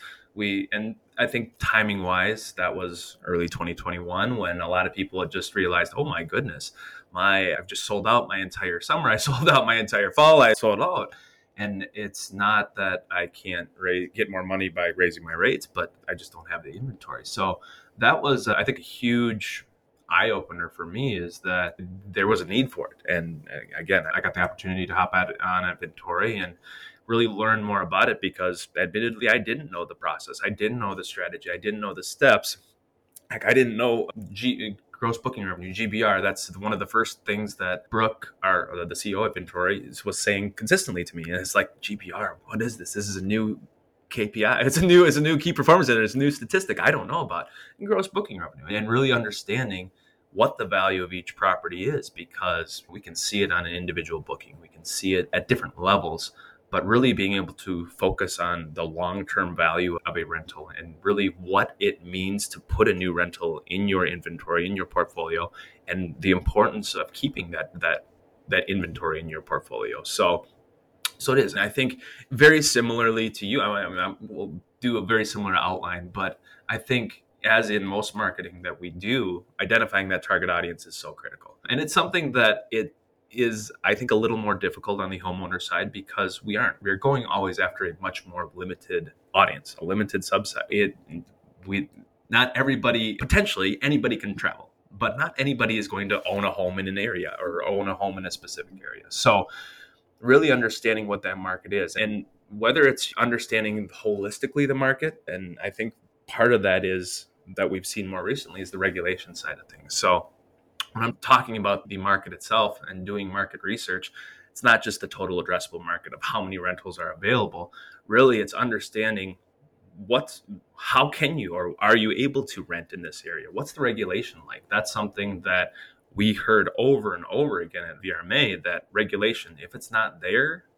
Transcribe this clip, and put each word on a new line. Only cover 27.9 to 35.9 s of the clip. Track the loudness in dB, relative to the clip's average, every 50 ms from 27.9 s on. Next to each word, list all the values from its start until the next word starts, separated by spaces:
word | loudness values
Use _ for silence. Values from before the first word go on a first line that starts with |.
| 4 4 4 4
it, | 2 0 -2
because | -6 -4 -2 -2 -2 -2 -4 -10 -8 _ -2
admittedly, | -2 0 0 -2 -2 -2 -4 0 2 2
I | 2
didn't | 2 2 -2 -4 -6 -6 -10
know | -8 -8 -8
the | -8 -10
process. | -6 -6 -6 -6 -6 -10 -14 -10 -4 -4
I | -4
didn't | -2 -2 -2 -2 -2 -2
know | -4 -6 -6
the | -6 -10
strategy. | -10 -8 -8 -8 -8 -8 -10 -8 -8 -8
I | -6
didn't | -4 -6 -6 -4
know | -6 -8 -8
the | -8 -10
steps. | -12 -2 4 8 8 8 8 4 -2 -8 -10 _ _ _ _ _ _ _ _ _ _ _ -20 _ _
Like, | -12 -2 2
I | 4 6
didn't | 6 6 4 2
know | 0 2 2 2 0 0 -4 -8 -12 -14 -12 -12
G-, | -4 -2 -2 -2 -2 -4 -8 -10 -12 _ _ -12
gross | -4 -2 -2 -2
booking | -2 -4 -6 -6 -6 -6
revenue, | -8 -8 -8 -8 -10 -6
G | -4 -4
B | -4